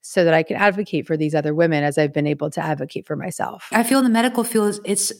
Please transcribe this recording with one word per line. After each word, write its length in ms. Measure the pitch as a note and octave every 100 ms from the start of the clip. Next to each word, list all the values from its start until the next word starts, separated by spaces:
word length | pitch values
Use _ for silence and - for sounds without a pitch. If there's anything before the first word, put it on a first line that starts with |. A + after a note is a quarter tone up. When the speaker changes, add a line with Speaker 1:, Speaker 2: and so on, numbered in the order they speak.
Speaker 1:
so 200 | - -
that 100 | E3+
I 80 | D#3+
can 140 | D#3+ -
advocate 500 | G3+ G3 G#3 - -
for 100 | D#3+
these 160 | D3+
other 220 | D3+ D3+
women 300 | D3+ E3+ D3+
as 120 | D3 C#3+
I've 160 | D3+
been 140 | D3 D3
able 240 | D3 D3+
to 100 | D#3+
advocate 460 | D#3 D3+ C#3+ - -
for 80 |
myself. 540 | C#3+ D#3+ - - - -
Speaker 2:
I 140 | G#3+
feel 140 | A#3+ C4+
in 60 |
the 60 | C4
medical 320 | A3+ B3 A#3+
field, 380 | A#3 A3+ G#3 G#3
it's, 280 | - G3+ - -